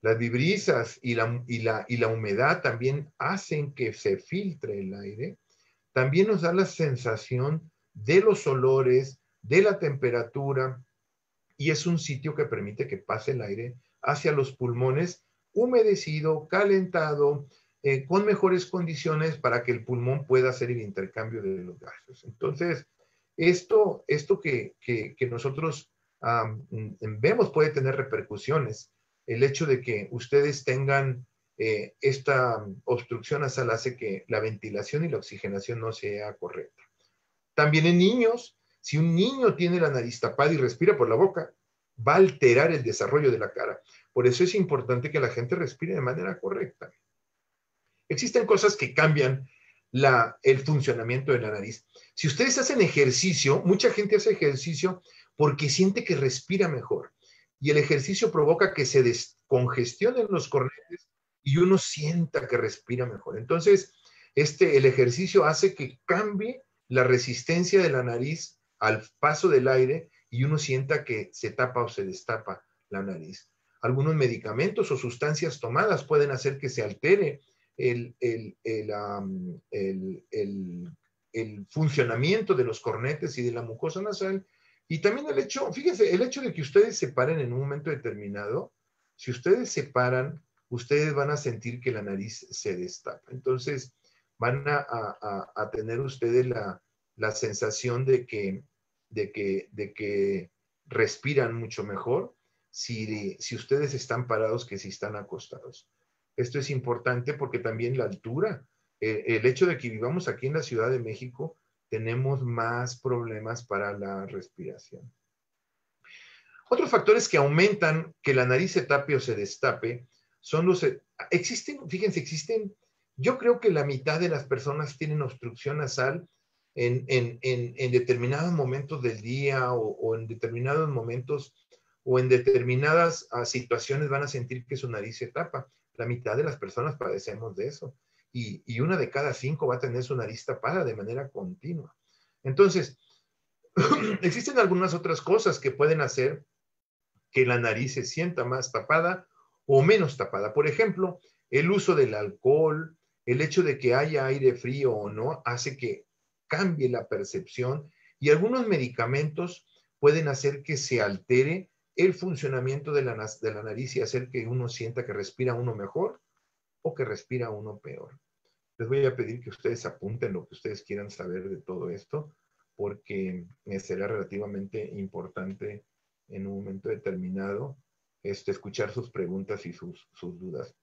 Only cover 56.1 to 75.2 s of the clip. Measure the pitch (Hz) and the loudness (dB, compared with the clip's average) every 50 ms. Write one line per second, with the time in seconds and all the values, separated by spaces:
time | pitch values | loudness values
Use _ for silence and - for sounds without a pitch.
56.1 | 175 139 135 131 127 - - - 185 190 202 170 147 123 - - - - - - | 0 2 2 0 0 -2 -6 -4 0 0 2 0 0 -4 -4 -4 -4 -4 -4 -12
57.1 | _ _ _ _ _ _ _ _ _ _ 135 147 147 151 139 - 226 - 135 - | _ _ _ _ _ _ _ _ _ _ 0 4 4 4 4 4 2 0 2 -2
58.1 | 196 - 233 214 - 160 147 147 165 165 196 190 - - 135 123 - 139 127 120 | 0 2 0 2 4 4 4 4 6 4 4 2 2 0 -2 4 6 6 6 6
59.1 | 117 - - - _ _ _ _ 135 127 127 123 123 131 120 - - - 196 233 | 4 0 -4 -10 _ _ _ _ 2 2 2 2 0 -2 -2 -4 -2 0 0 2
60.1 | 254 254 220 202 196 165 - - - 139 123 135 - - - _ 349 - _ _ | 2 2 0 0 0 -2 -2 0 0 0 0 0 -4 -10 -18 _ -18 -18 _ _
61.1 | _ _ _ _ _ _ _ 139 135 165 175 185 190 190 - - - 151 151 151 | _ _ _ _ _ _ _ 2 4 6 6 6 6 4 4 -2 -6 -4 -4 -2
62.1 | 170 175 165 - - 151 120 - 120 117 110 107 - - _ - 120 123 123 120 | 0 0 0 0 0 -4 -2 0 0 0 0 -2 -4 -6 _ -6 -4 -4 -4 -4
63.1 | 107 95 - - - 107 120 - 165 170 160 202 202 190 - - _ _ _ - | -6 -10 -12 -10 -10 -10 -2 0 0 4 8 8 8 6 6 -2 _ _ _ -20
64.1 | _ - - _ _ - 151 147 - - 190 165 147 135 131 135 127 139 127 123 | _ -20 -20 _ _ 2 2 2 4 4 4 8 8 8 8 8 6 6 4 4
65.1 | 120 135 190 185 - 196 160 151 160 - - 190 190 - 143 123 - _ _ - | 4 0 -2 4 4 6 6 6 4 4 2 2 2 0 -8 -10 -10 _ _ -2
66.1 | 170 180 214 214 208 190 214 233 254 - - _ _ _ _ _ 123 131 127 127 | 0 0 0 -2 -2 -2 -4 -4 -6 -8 -14 _ _ _ _ _ 2 4 6 6
67.1 | 127 120 - 131 120 - - - 165 175 180 175 - 196 180 165 139 127 123 123 | 4 4 4 -2 -6 -6 -2 0 0 0 2 6 6 6 6 6 2 2 0 -2
68.1 | 117 120 131 143 156 165 - - _ _ _ _ _ _ 107 107 107 110 - - | -2 -2 -2 -4 -4 -6 -8 -14 _ _ _ _ _ _ 0 0 0 0 -4 -12
69.1 | _ _ - 147 151 147 - 185 151 131 123 131 131 127 127 127 143 165 165 _ | _ _ 0 0 2 4 4 6 6 6 6 6 4 4 4 4 2 -4 -4 _
70.1 | _ _ _ _ - 120 131 147 156 151 - - 135 127 135 139 156 143 147 - | _ _ _ _ -2 0 2 2 2 0 0 0 -2 -2 0 0 -2 -2 -2 -4
71.1 | 117 107 101 - _ - - 107 101 - 127 - - 120 120 110 - - 98 95 | -6 -6 -6 -8 _ -8 -8 -6 -2 0 -2 0 0 -2 -2 -2 -4 -6 -6 -6
72.1 | 90 - - - 113 110 - 101 90 - _ _ _ _ _ _ 101 98 98 98 | -8 -10 -6 -6 -6 -6 -6 -10 -12 -12 _ _ _ _ _ _ -8 -6 -6 -6
73.1 | 92 82 80 80 95 - _ _ _ _ _ _ _ _ - 117 127 135 139 156 | -8 -10 -12 -14 -16 -18 _ _ _ _ _ _ _ _ -2 -2 0 0 0 0
74.1 | 160 156 135 120 113 107 - 110 107 117 156 202 208 - - - 139 127 - 120 | 2 2 2 2 0 -2 -6 -6 -2 0 0 0 0 0 -2 0 -2 -4 -4 -6
75.1 | - - | -6 -4